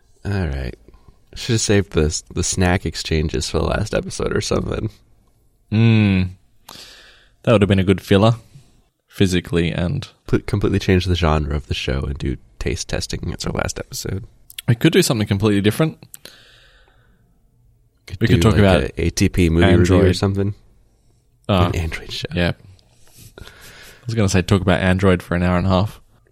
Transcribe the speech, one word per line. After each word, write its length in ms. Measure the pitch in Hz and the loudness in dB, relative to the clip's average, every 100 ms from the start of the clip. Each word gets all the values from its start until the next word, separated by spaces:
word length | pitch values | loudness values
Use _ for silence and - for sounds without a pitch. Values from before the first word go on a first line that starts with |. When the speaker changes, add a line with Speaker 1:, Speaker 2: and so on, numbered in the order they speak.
| _ _ | _ _
Speaker 1:
All 220 | - 101 82 | -6 -4 -4
right. 280 | 67 62 - _ - - _ _ | -4 -8 -12 _ -20 -20 _ _
Should 200 | - - | -10 -2
have 60 | 113 | -2
saved 320 | - 101 95 | 2 2 2
the, 300 | - 76 - - | 0 0 -2 -8
the 100 | 95 | -6
snack 400 | 90 - 90 87 82 | -4 0 0 0 -2
exchanges 600 | - - 80 78 - - | -8 -4 -2 -2 -4 -4
for 100 | 82 | -2
the 60 | 82 | -2
last 280 | - 107 | -2 -2
episode 420 | - - - - - | -4 -6 -6 -4 -4
or 40 | |
something. 500 | - - - - 107 - _ _ _ _ _ _ _ | -2 -4 -4 -6 -8 -12 _ _ _ _ _ _ _
Speaker 2:
Mm. 600 | 107 117 110 104 95 92 - _ _ - - - - - _ _ _ | 2 4 4 4 2 -2 -6 _ _ -20 -20 -20 -20 -20 _ _ _
That 100 | - | 2
would 100 | 110 | 4
have 60 | 98 | 6
been 100 | 98 | 4
a 60 | |
good 160 | 92 90 | 2 0
filler, 340 | - 98 110 117 - - _ _ _ _ _ | 2 4 4 2 -6 -20 _ _ _ _ _
physically 640 | - 98 90 - 85 85 | -2 0 0 -2 -2 -2
and 340 | - 85 - - _ - | -2 -4 -4 -8 _ -4
Speaker 1:
Pl-, 140 | 107 | -4
completely 380 | - 104 104 95 | -2 -2 0 -2
change 280 | - 92 90 | 0 0 0
the 80 | |
genre 420 | 87 80 78 73 73 | 0 0 0 -2 -6
of 100 | - | -6
the 80 | |
show 280 | - - 65 | -8 -6 -6
and 160 | 69 65 | -6 -6
do 180 | 69 65 - - | -8 -8 -12 -10
taste 300 | - - - | -8 -6 -6
testing. 320 | - - - - | -8 -6 -8 -8
That's 160 | - - | -8 -8
our 60 | |
last 260 | - - - | -6 -6 -8
episode. 460 | - - - 95 - _ - - - | -14 -12 -10 -10 -12 _ -20 -6 -2
Speaker 2:
We 60 | |
could 180 | 117 160 | 0 2
do 100 | 196 | 2
something 240 | 175 120 104 | 2 0 -2
completely 360 | 98 107 101 | 0 2 2
different. 360 | 98 - 160 - - - - - _ _ _ _ _ _ _ _ _ _ _ _ _ _ _ _ - | 2 0 -2 -4 -16 -20 -20 -20 _ _ _ _ _ _ _ _ _ _ _ _ _ _ _ _ -16
Speaker 1:
Could 140 | - | -4
Speaker 2:
We 60 | - | 0
could 60 | 117 | 4
Speaker 1:
do, 60 | |
Speaker 2:
talk 100 | 110 | 4
Speaker 1:
like, 80 | 104 | 4
Speaker 2:
about 220 | 101 87 | 4 4
Speaker 1:
a 200 | 60 - 85 | 0 -4 -4
A 40 | |
T 180 | - 95 | 0 0
P 200 | - 85 | 2 2
movie 260 | 80 98 | 4 4
review 220 | 90 87 90 | 4 4 4
or 20 | |
Speaker 2:
Android. 160 | 92 90 | 4 2
Speaker 1:
something. 380 | 98 98 98 104 _ _ _ _ _ _ _ _ - | -2 -2 -4 -6 _ _ _ _ _ _ _ _ -2
Speaker 2:
Uh, 220 | 98 87 | 0 0
Speaker 1:
An 60 | 85 | -2
Android 320 | 82 - - | -6 -8 -12
show. 160 | - - | -12 -8
Speaker 2:
Yeah. 200 | 87 85 - - - _ _ - - - - | -2 -2 -4 -12 -20 _ _ -20 -20 -20 -20
I 640 | - - - - - - 117 | -20 -20 -20 -20 -20 -16 -8
was 80 | |
gonna 140 | 113 98 | -2 0
say 140 | 95 | 0
talk 180 | 90 101 | 2 0
about 200 | 92 90 | 2 2
Android 420 | 92 92 98 90 | 2 2 2 2
for 120 | - | 0
an 80 | 87 | -2
hour 140 | 90 90 | 0 0
and 100 | 90 | 2
a 40 | |
half. 300 | 92 104 - _ _ _ | 0 0 -6 _ _ _